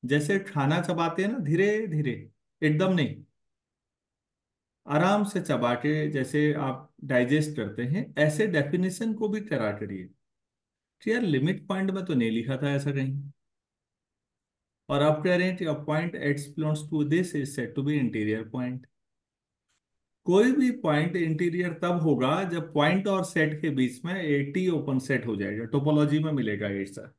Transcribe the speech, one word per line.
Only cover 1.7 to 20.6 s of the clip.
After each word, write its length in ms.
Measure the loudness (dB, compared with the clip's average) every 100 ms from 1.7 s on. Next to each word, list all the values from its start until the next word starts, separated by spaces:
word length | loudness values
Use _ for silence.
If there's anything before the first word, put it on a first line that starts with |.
| 2 -2
धीरे, 260 | -2 -2 -4 -10 _ _ _
एकदम 300 | 0 2 2
नहीं, 300 | 2 0 -4 -16 _ _ _ _ _ _ _ _ _ _ _ _ _ _ _ -2
आराम 380 | 2 4 4
से 160 | 2 -2
चबा 320 | 0 0 2 0
के 340 | 0 0 0
जैसे 420 | -2 0 2 2
आप 380 | 2 -2 -6 -12 _
digest 520 | 0 2 4 2 2 -2
करते 260 | -6 -4
हैं, 300 | -4 -2 -4 2
ऐसे 280 | 2 4 2
definition 680 | 2 0 0 0 -2 -4
को 140 | -2 -2
भी 120 | -2
करा 280 | -2 -2 -2 -4
करिए 300 | -8 -10 -12 _ _ _ _ _ _ _ _ _
कि 100 | -2
यार 100 | 0
limit 440 | 2 2 2 -2 -4
point 220 | -4 -2
में 140 | -4
तो 100 | -2
नहीं 160 | 0 2
लिखा 260 | 0 -2 -2
था 120 | 0
ऐसा 160 | 0 -2
कहीं, 380 | -2 -2 -4 -8 -16 _ _ _ _ _ _ _ _ _ _ _ _ _ _ _
और 140 | 2
आप 200 | 4 4
कह 120 | 2 2
रहे 100 | 2
हैं 100 | 0
कि 80 |
a 100 | -2 -4 -2
point 280 | -2 -2 -4
X 180 | -2 -2 -4 -4
belongs 260 | -2 -2 -2
to 80 | -2 0
this 200 | 0 0 -4
is 180 | -6
said 180 | -6 -6 -4
to 60 | -2
be 80 | 0
interior 420 | 0 -2 -2 -2 -4
point। 340 | -6 -6 -8 -12 _ _ _ _ _ _ _ _ _ _ _ _ _ 2
कोई 260 | 6 6
भी 180 | 6